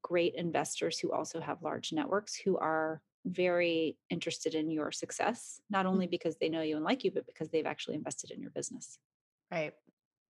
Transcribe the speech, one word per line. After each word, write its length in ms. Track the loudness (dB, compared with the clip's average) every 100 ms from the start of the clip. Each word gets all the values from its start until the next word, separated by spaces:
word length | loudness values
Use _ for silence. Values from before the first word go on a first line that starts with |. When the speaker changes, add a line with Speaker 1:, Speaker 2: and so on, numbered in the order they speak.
Speaker 1:
great 340 | 0 4 4
investors 640 | 2 0 0 0 0 -2 0
who 140 | 0
also 260 | 0 -2 -4
have 200 | -6 -4
large 300 | -4 -4 -2
networks 420 | -2 2 0 0
who 220 | -2 2 2
are 460 | 2 2 0 -2 -10 _ -6
very 720 | 2 4 4 4 4 2 -2 _
interested 460 | -4 -2 -2 -2
in 160 | 0 0
your 200 | 0 -2
success, 680 | -4 -6 -2 0 0 -6 -18 -2
not 160 | 2
only 220 | 4 4 2
Speaker 2:
Mm. 40 |
Speaker 1:
because 240 | 0 0 0
they 100 | 0
know 140 | 2
you 140 | 0 0
and 80 | 2
like 180 | 2
you, 60 | 2
but 160 | -2 -4
because 240 | -6 -2
they've 160 | 0 0
actually 300 | -4 -4 -4
invested 340 | -4 -8 -10
in 100 | -10
your 100 | -8
business. 460 | -6 -6 -8 -12 -18 _ _ _ _ _
Speaker 2:
Right. 220 | -4 -4 -6 _ _ _ _ _